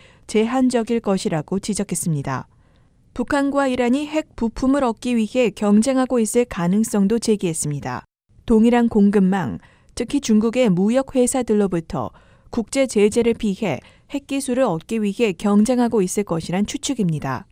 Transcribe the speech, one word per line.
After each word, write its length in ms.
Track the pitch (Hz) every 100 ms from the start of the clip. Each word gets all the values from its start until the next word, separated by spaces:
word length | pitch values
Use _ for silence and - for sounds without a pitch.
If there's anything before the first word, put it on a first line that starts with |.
| - _ -
제한적일 760 | 214 220 262 254 240 220 233
것이라고 580 | 214 190 208 165 - 190
지적했습니다. 880 | 208 196 202 175 - 147 135 127 - _ _ _ _ _ _
북한과 540 | - 233 294 277 277 269
이란이 400 | 247 240 269 294
핵 280 | 302 311 -
부품을 480 | 226 - 262 285
얻기 320 | 254 220 247 240
위해 340 | 214 247 240
경쟁하고 720 | - 208 208 247 262 254 247
있을 260 | 220 240 247
가능성도 760 | - 175 202 226 208 196 233
제기했습니다. 840 | - 208 180 160 147 143 131 123 - _ _ _ -
동일한 440 | 220 233 240 233
공급망, 720 | 220 202 208 185 196 143 85 - _ _ -
특히 260 | 240 285
중국의 480 | - 214 226 240 247
무역 460 | 175 202 254 262 262
회사들로부터 960 | 247 262 240 214 202 175 - 151 107 - _ _ -
국제 380 | - 214 269 262
제재를 460 | 214 208 233 233
피해 460 | 226 220 185 202 123 - _ -
핵 160 | 277 -
기술을 360 | 277 269 240
얻기 400 | 254 165 - 226
위해 300 | 208 196 233
경쟁하고 680 | 175 208 202 220 247 240 233
있을 220 | 185 -
것이란 420 | 202 165 - 180 214
추측입니다. 800 | 285 - 254 180 151 135 123 -